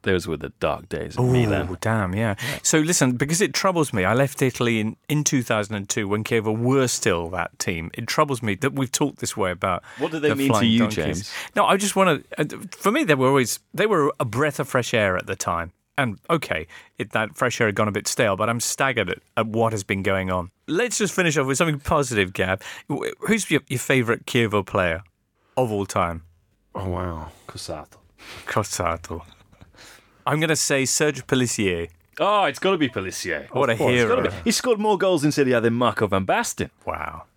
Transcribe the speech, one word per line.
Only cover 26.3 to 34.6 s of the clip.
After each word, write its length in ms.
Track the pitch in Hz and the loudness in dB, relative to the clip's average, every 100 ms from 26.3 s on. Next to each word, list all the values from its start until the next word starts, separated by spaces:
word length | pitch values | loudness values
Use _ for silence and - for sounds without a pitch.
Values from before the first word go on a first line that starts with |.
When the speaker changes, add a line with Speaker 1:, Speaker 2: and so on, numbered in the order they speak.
| _ _ _ _ - | _ _ _ _ -8
Speaker 3:
Oh, 140 | 95 | -4
wow. 420 | 87 90 82 78 - - | -4 -4 -8 -12 -16 -18
Speaker 1:
Cossato. 480 | 107 - 78 73 - _ _ - - - | -14 -12 -12 -14 -20 _ _ -20 -16 -4
Speaker 2:
Cossato. 760 | - 101 - 85 82 - 82 - - _ _ - - - - _ _ - | -2 -2 -2 -2 -4 -8 -12 -12 -20 _ _ -20 -20 -20 -20 _ _ -2
I'm 120 | 147 | 0
gonna 160 | 160 151 | 2 2
say 300 | - 139 131 | 2 2 2
Serge 420 | - 151 139 - | 2 0 0 0
Pelissier. 640 | 135 120 - 98 87 85 _ _ - | 2 2 2 0 0 -4 _ _ -2
Speaker 1:
Oh, 260 | 180 208 170 | 2 4 2
it's 120 | 127 | 2
gotta 200 | 190 190 | 0 2
be 100 | 135 | 0
Pelissier. 580 | 107 95 - 92 76 71 | -2 -6 -6 -4 -6 -4
Speaker 2:
What 160 | 123 135 | 0 2
a 40 | |
Speaker 3:
Of 40 | 113 | 4
course. 160 | 131 | 4
Speaker 2:
hero. 240 | 123 113 247 | 4 4 2
Speaker 1:
It's 60 | - | 0
gotta 80 | 92 | -2
be. 60 | - | 0
He 60 | |
scored 280 | - | 0